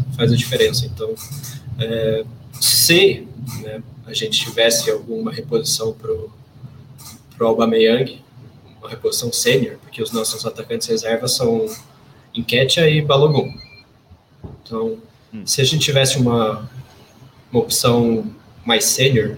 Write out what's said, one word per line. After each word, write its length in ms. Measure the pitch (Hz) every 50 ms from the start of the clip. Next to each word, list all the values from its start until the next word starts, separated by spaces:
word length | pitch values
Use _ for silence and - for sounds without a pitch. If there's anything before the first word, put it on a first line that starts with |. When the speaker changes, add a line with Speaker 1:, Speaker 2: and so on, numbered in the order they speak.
| 127 - -
Speaker 1:
faz 160 | - 117 117 120
a 40 |
diferença. 500 | 117 120 - 127 117 113 110 104 - -
Então, 260 | - - - 110 110 113 - - - - - - - - - - - - -
é, 440 | 113 113 113 113 110 110 110 110 110 - - - - - - -
se, 640 | - - - - - - 170 175 196 - - - - - - - - - - - -
né, 180 | 110 107 113 - - - - -
a 60 | - 113
gente 260 | - 113 107 107 -
tivesse 500 | - - 107 117 113 117 117 - - 113
alguma 400 | 110 107 104 117 113 110 113 113 113
reposição 600 | - - - 117 110 110 - - - 113 110 110
pro, 400 | - - 110 110 - - - - - - - - - - - - - - - - - - - - - - - -
pro 100 | - 117
Aubameyang, 760 | 113 110 113 117 113 113 113 113 113 117 127 135 127 - - - - - - - - - - - - - -
uma 80 | - -
reposição 420 | - - - 110 - - - 120 -
sênior, 440 | - - 123 123 - 113 107 - - -
porque 200 | - - - 110
os 80 | 107
nossos 340 | 113 113 110 - - - -
atacantes 440 | 110 - - 110 - 120 113 - -
reservas 420 | 117 110 113 110 113 113 123 117 -
são 320 | - 131 117 113 113 110 110 - - - - - - - - - - - _ -
Nketiah 520 | 117 117 - - 120 135 131 - 175 165 156
e 100 | 151 156
Balogun. 520 | 151 147 143 139 147 151 147 - - - - - - - - - - _ _ _ _ _ - - _ _ _ _ - - - - -
Então, 340 | - 113 113 - - - 226 - - _ _ _ _ -
Speaker 2:
Hum. 100 | 110 95
Speaker 1:
se 160 | - - -
a 40 | 135
gente 180 | 131 165 151 -
tivesse 320 | - 139 139 135 131 -
uma, 540 | 139 127 120 117 117 113 110 104 104 - - - 127 - - - - - - _ - - - - - - _
uma 100 | 123 120
opção 640 | 110 - - - - 123 120 120 117 117 113 110 107 107 - - - - - - -
mais 200 | 120 117 107 -
sênior, 520 | - - - - - 135 113 104 107 -